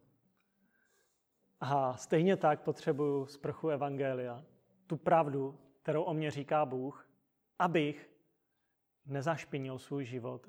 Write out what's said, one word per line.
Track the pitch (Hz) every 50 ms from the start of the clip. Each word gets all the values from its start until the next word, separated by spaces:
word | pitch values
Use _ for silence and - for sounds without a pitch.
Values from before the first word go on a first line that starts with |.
| _ _ _ _ _ _ _ _ _ _ _ _ _ _ _ _ _ _ _ _ _ _ _ _ _ _ _ _ _ _ _ -
A | - 131 143 143 135 127 120
stejně | 110 - - - 160 165 190 196
tak | 190 - 156 151 147
potřebuju | - 160 147 - - 175 156 135 147 143 143 139 135
sprchu | 131 - - - 147 139 - - 160
evangelia, | 151 131 139 143 139 135 139 135 131 127 123 123 120 120 156 - _ _ _ _ _ _ _
tu | - 165
pravdu, | 139 - 180 175 165 160 147 135 139 135 135 147 - - - _ _ - -
kterou | 147 151 175
o | 180 160
mně | 156 156 151
říká | 139 143 139 143 160 151 151
Bůh, | 135 131 127 127 139 139 - - _ _ _ _ _ _ _ _ _ _ -
abych | 180 180 160 175 147 147 147 - - - _ _ _ _ _ _ _ _ _ _ _ _ _ _ _ _ _ _ -
nezašpinil | 143 135 139 131 165 160 135 - - - 143 135 131 131 127
svůj | - - 143 143 139
život | 117 127 127 113 123 127 123 -